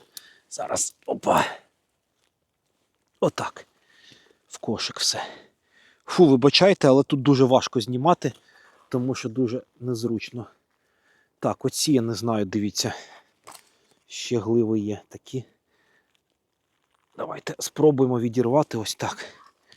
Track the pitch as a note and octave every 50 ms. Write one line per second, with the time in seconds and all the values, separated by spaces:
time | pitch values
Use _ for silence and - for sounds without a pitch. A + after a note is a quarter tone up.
0 | _ _ _ - - - _ _ _ _ - - - - - - - - - _
1 | _ - - - - - - - - - - - _ _ _ _ _ _ _ _
2 | _ _ _ _ _ _ _ _ _ _ _ _ _ _ _ _ _ _ _ _
3 | _ _ _ _ G3 D#3 - - - - - - - _ _ _ _ _ _ _
4 | _ - - _ _ _ _ _ _ _ - - - - A2 - - - - -
5 | - - - - - - - - - _ _ _ _ _ _ _ _ _ _ _
6 | _ - - - F3+ D3 C3+ B2 B2 C#3+ - - F3+ G3+ F#3 - - C#3+ C3 C#3
7 | C#3 - D3+ C#3 B2 C#3+ C#3 B2+ C3+ A#2+ C3 A#2 - - - B2+ G#2 A#2 B2 B2
8 | C3+ E3+ F3 - - C#3 - _ _ _ _ _ _ _ _ _ _ - - B2+
9 | B2 C3 B2+ - - A#2+ A2 B2+ C3 A2 A#2 B2 - _ _ - B2 B2 A#2+ A2
10 | A#2 A#2 A#2 G#2 - - - A#2+ A2 - _ _ _ _ _ _ _ _ _ _
11 | _ _ _ _ _ _ _ _ - A#2 G2+ - - C3 - - - D#3 C#3+ B2+
12 | A2+ A#2 A2+ G2 A2+ A#2 A2+ G#2+ G#2 F#2 G2+ G#2+ G2+ G#2 - - - A2 - -
13 | - - - - _ _ _ _ _ - - - _ _ _ _ _ _ _ _
14 | _ - - - - - B2 A2+ G2 A2 A#2 A#2+ A2+ G#2+ A2 A2 G2+ G#2 G#2 G2
15 | - _ - - _ - - C3 - _ _ _ _ _ _ _ _ _ _ _
16 | _ _ _ _ _ _ _ _ _ _ _ _ _ _ _ _ _ _ _ _
17 | _ _ _ - - - - - - - D#3 - - - - - D3 D#3 C#3+ C3
18 | C3+ B2+ B2+ A#2+ A#2 A#2+ A2 B2+ A#2+ A#2 B2+ D3+ D3 - - A2+ G#2 - - -
19 | - G#2+ - - - - - - - _ _ _ _ _ _